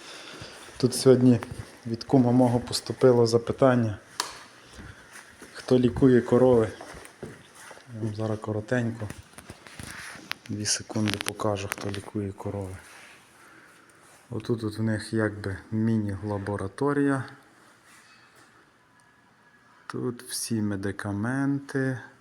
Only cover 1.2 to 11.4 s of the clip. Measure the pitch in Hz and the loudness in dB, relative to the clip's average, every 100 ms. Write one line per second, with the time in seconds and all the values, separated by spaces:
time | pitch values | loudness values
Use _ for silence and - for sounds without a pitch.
1.2 | 127 113 - - - - 117 113 - 131 | 8 4 0 -12 -16 -14 -8 -8 2 4
2.2 | 120 123 123 120 - - - 113 131 120 | 6 4 4 2 -2 -6 -6 4 6 6
3.2 | 113 117 - 110 135 123 113 98 - - | 6 2 0 2 4 4 2 -4 -10 -10
4.2 | - - - - - - - - - - | -10 -12 -20 -20 -20 -18 -18 -20 -20 -20
5.2 | - - - - - 127 123 - 135 123 | -20 -20 -20 -8 2 4 4 4 6 6
6.2 | 117 123 127 120 107 - - - - - | 4 4 6 6 4 -4 -16 -18 -20 -18
7.2 | - - - - - - - 113 110 104 | -18 -18 -20 -20 -20 -20 -16 -8 -6 -4
8.2 | 110 107 - 107 107 123 117 113 101 - | -4 -4 -4 -4 -2 -2 -2 -4 -8 -12
9.2 | - - - - - - - - - - | -18 -20 -20 -20 -20 -18 -16 -16 -16 -14
10.2 | - - - 104 104 - - 113 107 101 | -12 -12 -8 -6 -4 -4 -4 -2 0 0
11.2 | - - | -2 -2